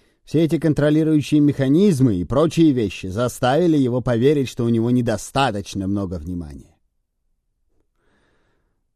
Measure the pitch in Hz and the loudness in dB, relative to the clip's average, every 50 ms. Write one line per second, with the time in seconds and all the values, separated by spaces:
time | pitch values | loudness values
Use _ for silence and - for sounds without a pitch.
0 | _ _ _ _ _ - - 147 165 151 165 151 151 160 143 - 143 151 151 156 | _ _ _ _ _ -4 -2 0 0 2 0 0 0 0 0 2 2 2 2 2
1 | 160 156 156 151 139 - - 151 147 147 135 - 139 131 139 165 202 208 175 123 | 2 2 0 0 0 2 2 2 2 2 2 0 0 2 2 4 4 4 4 4
2 | 135 127 101 87 87 - 117 135 156 - - 165 165 156 135 123 110 95 - - | 2 2 2 0 -2 -2 0 0 0 0 2 2 2 4 4 2 -2 -4 -4 -8
3 | - 98 92 107 123 120 - - - 147 143 156 180 175 156 147 135 123 120 127 | -12 -10 -6 -4 -4 -4 -4 -2 -2 0 0 2 2 2 2 2 0 0 -2 -2
4 | 117 131 123 113 120 139 156 147 135 120 - - 120 117 117 113 113 120 123 123 | -2 -2 0 2 2 2 2 2 -2 -4 -4 -4 -2 0 0 0 0 2 0 0
5 | 120 117 110 104 - - - 131 139 127 101 104 98 - - 98 95 92 101 101 | 0 0 -4 -4 -6 -6 -4 -2 -2 -2 -2 -4 -8 -8 -8 -6 -4 -4 -4 -4
6 | 101 90 90 85 78 87 90 87 82 76 71 69 58 _ _ _ _ _ _ _ | -4 -6 -8 -10 -10 -8 -10 -10 -10 -12 -16 -18 -20 _ _ _ _ _ _ _
7 | _ _ _ _ _ _ _ _ _ _ _ _ _ _ _ _ _ _ _ _ | _ _ _ _ _ _ _ _ _ _ _ _ _ _ _ _ _ _ _ _
8 | _ _ _ _ _ _ _ _ _ _ _ _ _ _ _ _ _ _ _ | _ _ _ _ _ _ _ _ _ _ _ _ _ _ _ _ _ _ _